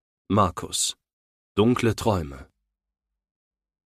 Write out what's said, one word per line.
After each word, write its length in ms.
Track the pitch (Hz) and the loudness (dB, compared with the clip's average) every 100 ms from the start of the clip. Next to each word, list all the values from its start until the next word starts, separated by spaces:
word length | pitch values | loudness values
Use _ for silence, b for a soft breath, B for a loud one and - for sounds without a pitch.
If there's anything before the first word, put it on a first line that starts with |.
| _ _ - | _ _ -2
Markus. 640 | 101 92 - - - - - _ _ _ _ _ | 2 2 0 -8 -6 -6 -6 _ _ _ _ _
Dunkle 440 | - 113 123 113 - | 2 2 2 0 0
Träume. 500 | 117 95 73 67 - _ _ _ _ _ _ _ _ _ _ _ _ _ _ | -2 -2 -4 -12 -20 _ _ _ _ _ _ _ _ _ _ _ _ _ _